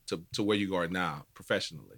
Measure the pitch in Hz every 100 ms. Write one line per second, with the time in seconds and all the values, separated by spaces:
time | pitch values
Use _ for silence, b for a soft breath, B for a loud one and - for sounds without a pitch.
0 | - 92 85 - 104 107 98 92 85 92
1 | 87 73 - - - 101 - 80 53